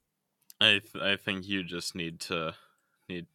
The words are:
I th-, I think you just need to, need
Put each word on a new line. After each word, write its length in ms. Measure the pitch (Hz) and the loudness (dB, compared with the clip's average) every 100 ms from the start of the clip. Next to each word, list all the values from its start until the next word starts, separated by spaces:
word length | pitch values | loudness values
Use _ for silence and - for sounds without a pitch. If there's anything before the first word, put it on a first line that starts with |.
| _ _ _ _ - - | _ _ _ _ -10 2
I 200 | 107 101 - | 6 6 2
th-, 120 | - | -2
I 140 | 95 98 | 0 0
think 300 | - 95 98 | 0 -4 -2
you 160 | 98 | -2
just 300 | 85 87 - | -2 -6 -6
need 260 | 95 82 82 | -4 -6 -6
to, 340 | - 87 80 - - _ _ _ - | -4 -2 -4 -6 -16 _ _ _ -10
need 200 | 87 85 | -10 -10